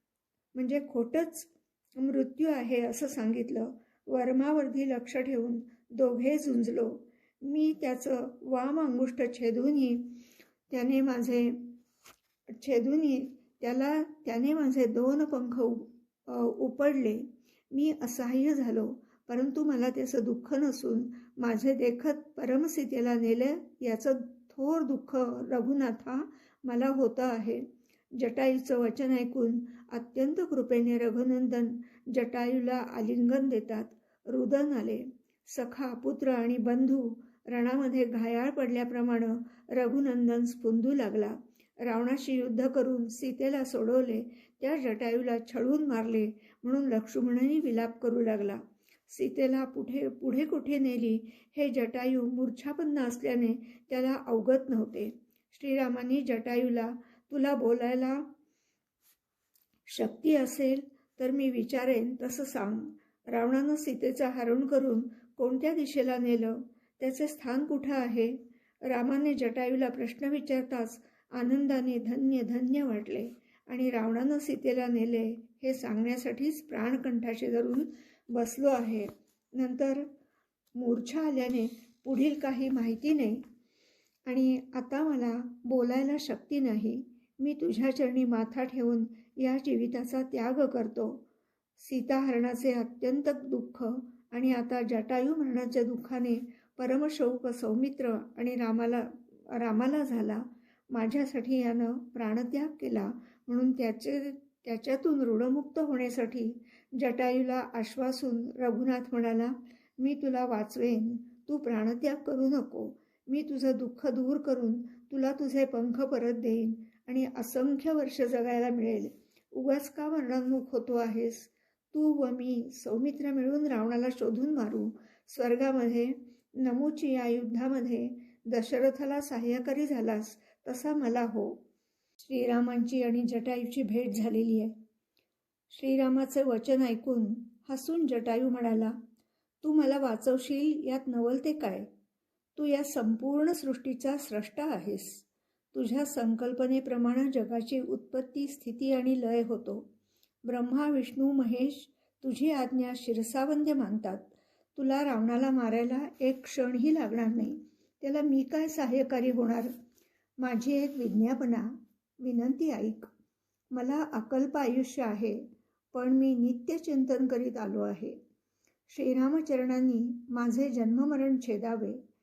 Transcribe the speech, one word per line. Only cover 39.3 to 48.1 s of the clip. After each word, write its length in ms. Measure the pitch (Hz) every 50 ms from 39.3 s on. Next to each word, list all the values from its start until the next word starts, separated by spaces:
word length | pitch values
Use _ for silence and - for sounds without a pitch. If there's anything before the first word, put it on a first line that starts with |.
| 233 240 - - - - _ - 240
रघुनंदन 720 | 254 247 233 269 277 277 262 247 247 240 240 233 240 240
स्फुंदू 480 | 240 - - - 226 226 233 226 269
लागला. 440 | 285 277 226 202 208 214 202 214 226 - - - _ _ _ _ _ -
रावणाशी 520 | 240 240 226 226 240 247 269 269 - 277
युद्ध 360 | 262 254 240 226 220 247 254 262
करून 400 | 269 269 240 262 254 240 233 226
सीतेला 560 | - - 285 254 - - 269 277 285 269 262
सोडवले, 840 | - 254 233 220 226 254 262 247 240 220 226 - - - - - _ _ -
त्या 160 | 262 277 320
जटायूला 640 | 294 254 233 214 214 247 233 233 247 247 247 233 226 233 -
छळून 340 | - - 240 254 294 302 302
मारले 440 | 277 233 226 220 233 226 220 214 214 - - - - - _
म्हणून 260 | - 247 262 277 277 262
लक्ष्मणही 720 | 226 220 220 - - 262 240 240 240 247 262 277 311 311
विलाप 380 | 302 254 226 226 233 226 233 -
करू 220 | 247 233